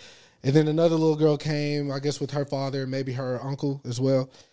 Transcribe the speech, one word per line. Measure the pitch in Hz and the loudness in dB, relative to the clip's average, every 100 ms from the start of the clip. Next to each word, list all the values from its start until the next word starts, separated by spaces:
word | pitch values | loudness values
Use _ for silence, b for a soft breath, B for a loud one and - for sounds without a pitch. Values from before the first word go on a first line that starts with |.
| B B B B | B B B B
And | 139 | 2
then | 156 151 | 4 4
another | 156 165 160 | 4 4 4
little | 160 151 | 2 4
girl | 156 147 | 4 2
came, | 151 147 147 147 143 | -2 -2 -2 -2 -4
I | 135 | -4
guess, | 147 143 | -4 -4
with | 139 | -4
her | 147 | -4
father, | 139 139 135 135 131 | -4 -4 -4 -4 -4
maybe | 135 135 | -4 -4
her | 123 131 120 | -4 -4 -4
uncle | 135 139 143 139 131 | -6 -4 -4 -4 -6
as | 117 | 0
well. | 135 131 131 b b | 2 2 0 b b